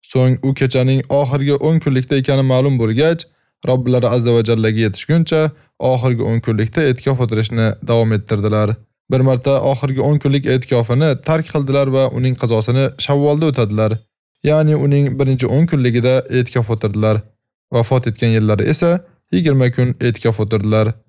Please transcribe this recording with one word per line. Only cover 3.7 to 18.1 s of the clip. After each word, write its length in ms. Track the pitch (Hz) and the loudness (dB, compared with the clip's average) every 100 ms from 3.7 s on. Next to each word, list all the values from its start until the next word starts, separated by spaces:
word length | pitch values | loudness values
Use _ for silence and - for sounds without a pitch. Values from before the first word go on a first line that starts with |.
| 131 123 127 117 | -2 2 2 2
azza 240 | 123 120 | 0 2
va 80 | 117 | 2
jallaga 360 | 113 113 110 110 | 2 0 0 0
yetishguncha 600 | 110 101 - 165 160 160 156 156 _ _ | -2 -4 -2 0 2 0 0 -4 _ _
oxirgi 440 | 127 127 127 117 113 | -2 0 0 -2 -2
o'n 100 | 113 | -2
kunlikda 400 | - 110 110 - 147 | -2 -2 -2 0 0
e'tikof 360 | 117 - 127 | 0 -2 -2
o'tirishni 440 | 120 110 110 117 113 104 | -2 -2 -2 0 -2 -2
davom 300 | - 117 113 | -2 0 2
ettirdilar. 560 | 107 - 107 104 104 107 113 _ _ _ | 0 -2 -2 0 0 0 -4 _ _ _
Bir 120 | 131 | 0
marta 320 | 131 127 139 139 | 2 0 0 0
oxirgi 400 | 147 131 139 131 | 0 -2 -4 -2
o'n 160 | 131 147 | 0 0
kunlik 260 | 139 139 131 | 0 0 0
e'tikofini 640 | 127 - 123 117 123 156 135 - | -2 0 -2 0 0 0 -2 -2
tark 220 | 160 160 | -2 -2
qildilar 380 | 156 139 139 139 | -4 -2 0 0
va 160 | 135 135 | 0 0
uning 260 | 123 127 123 | 0 -2 -2
qazosini 480 | 117 113 110 127 135 - | 0 0 0 0 0 -4
Shavvolda 480 | - 143 147 147 160 | -2 2 2 2 0
o'tadilar. 440 | 131 107 107 110 110 _ _ _ _ | 0 -2 0 0 -2 _ _ _ _
Ya'ni 320 | 143 156 156 151 | 0 2 2 2
uning 300 | 143 143 139 131 | 2 2 0 0
birinchi 320 | 135 131 123 | 0 0 0
o'n 180 | 131 165 | 2 2
kunligida 480 | 147 123 120 123 131 - | 2 0 2 2 0 0
e'tikof 400 | 127 123 123 110 | -2 -2 -2 -2
o'tirdilar. 460 | 110 107 104 107 107 - _ _ _ _ | -4 -2 0 0 0 -4 _ _ _ _
Vafot 320 | 117 113 127 | -4 0 0
etgan 240 | 123 | -2